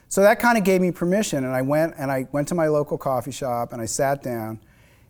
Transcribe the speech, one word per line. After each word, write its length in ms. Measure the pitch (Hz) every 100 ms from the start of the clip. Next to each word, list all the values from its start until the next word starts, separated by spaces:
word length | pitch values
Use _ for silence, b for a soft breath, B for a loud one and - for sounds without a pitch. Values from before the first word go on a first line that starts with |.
| B
so 120 | -
that 180 | 202 226
kinda 200 | 240 233
gave 220 | 190 185
me 100 | 180
permission, 540 | 160 175 202 208 147 131
and 80 |
I 80 | 131
went, 320 | 131 151 165 -
and 140 | 139
I 160 | 135 127
went 160 | 143 147
to 60 | 165
my 120 | 156
local 300 | 151 147 160
coffee 340 | 139 127 135
shop, 400 | - 131 120 120
and 100 | 117
I 40 | 113
sat 360 | - 135 139
down, 380 | 135 117 110 113 b b b b b